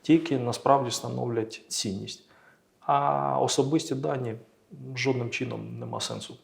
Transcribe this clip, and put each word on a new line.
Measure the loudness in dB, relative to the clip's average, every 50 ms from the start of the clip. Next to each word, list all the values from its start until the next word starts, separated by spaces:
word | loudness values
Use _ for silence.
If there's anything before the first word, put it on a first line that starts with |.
Тільки | _ 6 6 6 6 2 0 0
насправді | 0 -2 -4 2 6 6 6 6 6 0
становлять | -4 -4 -4 -4 -4 -4 -4 -2 -2 -2 -2 -4 -8 -16 -12
цінність. | -8 -6 -4 -2 -2 -4 -4 -6 -10 -12 -14 -18 _ -20 -20 -20 -20 -20 _ _ _ _ _
А | 0 2 2 2 4 2 2 2 2 0 2 2
особисті | 2 2 2 2 2 4 2 0 0 0 -4
дані | -2 -2 -2 -2 -2 -4 -6 -8 -8 -12 _ _ _ _ _ -18 -16 -14 -10 -6
жодним | -2 0 2 2 2 0 -2
чином | -2 -4 -4 -4 -4 -8 -8 -8 -8 -10
нема | -8 -6 -6 -6
сенсу | -4 -4 -6 -8 -8 -12 -16 -18